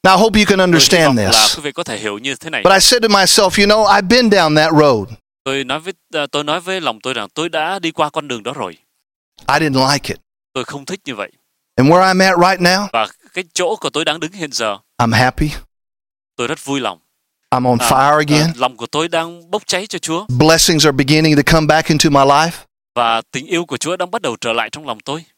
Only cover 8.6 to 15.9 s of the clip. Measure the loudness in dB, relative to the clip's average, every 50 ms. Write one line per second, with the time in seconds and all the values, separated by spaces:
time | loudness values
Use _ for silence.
8.6 | -10 -10 -10 _ _ _ _ _ _ _ _ _ _ _ _ _ -4 -2 0 0
9.6 | 0 0 0 0 2 2 0 -2 -4 -8 -10 -12 _ _ _ _ _ _ _ -10
10.6 | -10 -10 -12 -16 -12 -12 -14 -12 _ -14 -10 -10 -12 -12 _ _ _ _ _ _
11.6 | _ _ _ 2 4 6 6 6 4 2 2 2 2 2 4 4 2 2 2 2
12.6 | 0 0 0 0 -4 -4 -2 -4 -4 -4 -8 _ _ _ _ -12 -12 _ _ -4
13.6 | -2 -2 -4 -4 -6 -6 -4 -2 -4 -4 -4 -6 -8 -12 -10 -10 -12 -10 -6 -6
14.6 | -4 -6 -6 -8 _ _ _ -2 -2 0 2 2 2 0 0 -2 -6 -6 -6 -12
15.6 | -16 _ _ _ _ _